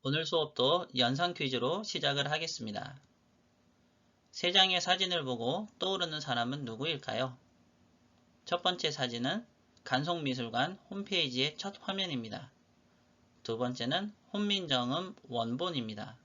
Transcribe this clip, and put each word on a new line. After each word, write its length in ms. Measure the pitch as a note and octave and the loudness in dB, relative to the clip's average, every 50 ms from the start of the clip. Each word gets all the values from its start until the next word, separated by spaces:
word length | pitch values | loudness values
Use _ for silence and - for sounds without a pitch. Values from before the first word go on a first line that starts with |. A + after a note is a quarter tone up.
오늘 240 | - C3+ C#3 D#3+ E3 | 0 2 0 0 0
수업도 600 | D#3 F3 E3 D3+ D3 - - B2 C3+ E3 F3+ - - - | 2 2 2 2 2 2 2 4 6 6 4 2 -2 0
연상 380 | B2+ B2 A#2+ C3+ C#3+ F3 F3 E3+ | 2 2 4 4 2 0 0 0
퀴즈로 480 | - D3+ C3+ C3 A#2+ A#2 C3 E3 G3+ A3 | -2 -2 0 0 0 0 0 0 -2 -4
시작을 480 | - - E3 C#3 C#3+ C#3 C#3+ C#3 C3+ | -4 -6 -2 0 0 2 2 0 0
하겠습니다. 680 | D3+ D#3+ E3 D#3+ - - A#2 A2 G2+ G2 - - - - - _ _ _ _ _ _ _ _ _ _ _ _ _ _ _ _ _ _ _ _ _ _ _ _ _ | 0 -2 -2 -4 -6 -6 -6 -6 -6 -6 -8 -8 -14 -16 -20 _ _ _ _ _ _ _ _ _ _ _ _ _ _ _ _ _ _ _ _ _ _ _ _ _
세 200 | - - - F3+ | -8 -2 0 4
장의 300 | F3+ G3 F#3+ F#3+ F#3 F3 | 6 8 6 8 6 2
사진을 420 | E3+ F3+ F3+ F#3 F#3+ F3+ F3+ E3+ C#3+ | 4 2 2 2 2 0 0 0 0
보고 440 | C3 B2 A2+ A2+ A#2+ D3 F#3+ A3 G#3 - | 0 -2 0 2 0 0 0 -2 -6 -6
떠오르는 420 | - F#3 F#3+ G3 F#3 F3+ D#3+ D#3 D3+ | -4 -2 0 0 0 0 -2 -4 -6
사람은 460 | C#3+ - B2 A#2+ A#2 A#2+ C#3 D3 C#3+ | -2 -2 0 0 2 0 -2 -4 -4
누구일까요? 720 | A#2 A2+ A2 C3+ E3 D#3+ C#3 - - A2 A#2 C3 C3 B2+ - _ _ _ _ _ _ _ _ _ _ _ _ _ _ _ _ _ _ _ _ _ | -6 -6 -4 -2 -2 -2 -2 -4 -4 -2 0 -2 -2 -4 -10 _ _ _ _ _ _ _ _ _ _ _ _ _ _ _ _ _ _ _ _ _
첫 200 | - F3 F3 - | -2 -2 0 2
번째 260 | F#3 F3+ E3+ - D#3 | 0 0 2 0 0
사진은 560 | C#3+ D3 C3 B2 A#2 A#2+ A#2+ C3+ F3 A3 A#3+ _ _ _ _ _ _ - _ | 0 0 -2 -2 -2 -2 -2 -2 -2 -2 -6 _ _ _ _ _ _ -18 _
간송미술관 960 | - - - D3 E3+ F3 E3+ D3+ C3+ B2+ C3 A#2+ A2+ A#2 A#2+ C#3 E3 F#3+ - - - | 0 0 0 2 0 0 0 0 -2 0 0 -2 -2 0 0 0 0 -2 -10 -12 -10
홈페이지의 680 | G3 G3 G3+ - G3 F3+ D#3+ C3+ B2 B2+ C3+ D3+ D3+ | -8 -8 -6 -2 0 0 0 0 0 0 0 0 -2
첫 180 | - - G3 G3+ - | -4 -8 -8 -8 -6
화면입니다. 720 | - - G3 G3 F#3+ F3 D3 B2 A2+ A2 G#2 - - - _ _ _ _ _ _ _ _ _ _ _ _ _ _ _ _ _ _ _ | -6 -6 -4 -2 -2 -2 -4 -4 -6 -6 -10 -10 -12 -14 _ _ _ _ _ _ _ _ _ _ _ _ _ _ _ _ _ _ _
두 160 | - A2+ A2+ | -4 -2 0
번째는 520 | B2 B2 B2+ - A#2 B2 D#3 F3+ G3+ G#3 - _ _ _ - | 0 -2 0 -2 -2 0 0 0 0 -2 -8 _ _ _ -4
혼민정음 800 | G3+ G#3 G#3 G3+ G3 F3+ D#3 C#3 B2 B2 B2 C#3 E3 F#3+ F#3 - - - - | -2 0 2 0 0 2 4 4 4 4 2 0 0 -2 -4 -10 -16 -12 -4
원본입니다. 880 | B2 A#2+ A2+ A2+ A#2+ C3 F3 F3+ E3+ C3+ A2+ A2 G#2+ G#2 G#2+ - - - | -2 0 0 0 0 0 -2 0 0 -2 -4 -4 -6 -8 -10 -12 -12 -18